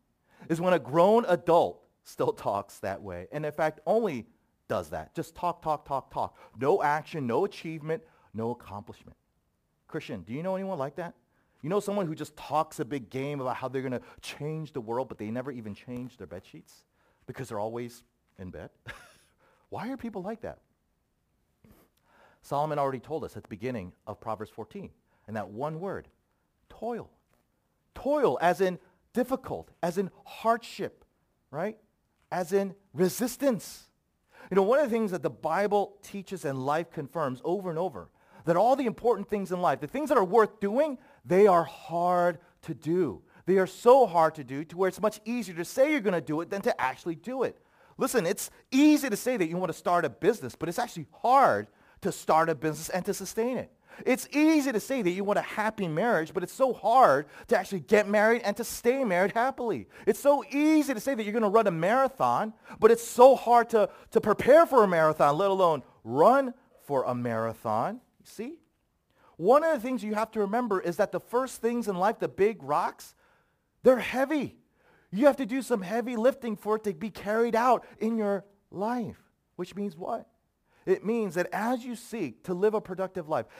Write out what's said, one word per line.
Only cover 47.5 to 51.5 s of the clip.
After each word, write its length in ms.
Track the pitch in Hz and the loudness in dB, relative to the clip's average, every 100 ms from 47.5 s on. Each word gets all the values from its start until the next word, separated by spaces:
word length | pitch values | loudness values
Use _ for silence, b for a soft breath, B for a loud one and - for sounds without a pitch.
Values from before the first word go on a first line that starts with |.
| - b b b - | -6 b b b -4
Listen, 280 | 254 240 170 | 0 0 0
it's 240 | 202 - b b | -4 -6 b b
easy 380 | 262 302 302 269 | 6 6 6 2
to 80 | 202 | -2
say 180 | 247 247 | -2 0
that 100 | 165 | -2
you 100 | 170 | -2
wanna 160 | 185 | -4
start 320 | 156 196 175 156 | -4 0 0 0
a 40 | |
business, 460 | 113 170 233 - - | 0 0 0 -6 -8
but 140 | 156 | -6
it's 100 | 175 | -6
actually 280 | 240 - 139 - | -6 -8 -14 -6
hard 460 | 226 269 226 | 2 6 6